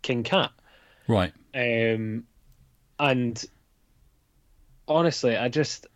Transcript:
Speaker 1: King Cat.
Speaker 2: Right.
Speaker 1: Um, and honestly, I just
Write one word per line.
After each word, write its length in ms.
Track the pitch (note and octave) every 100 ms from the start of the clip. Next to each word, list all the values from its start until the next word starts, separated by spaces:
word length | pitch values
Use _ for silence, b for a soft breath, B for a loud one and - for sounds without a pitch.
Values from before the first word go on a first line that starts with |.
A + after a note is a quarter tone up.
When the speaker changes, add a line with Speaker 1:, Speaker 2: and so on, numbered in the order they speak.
Speaker 1:
King 200 | - B2
Cat. 300 | A2 F#3+ - _ b b b b -
Speaker 2:
Right. 240 | A2 F2+ - _
Speaker 1:
Um, 720 | C3+ A#2+ A2+ A2+ A2 A2 A2+ A#2 _ _ _ _ _ _ -
and 440 | D3 B2+ A#2+ A2 - _ _ _ _ _ _ _ _ _ _ _ _ - -
honestly, 500 | D#3 E3+ - B2 A2
I 120 | B2+
just 380 | D3+ C#3 - -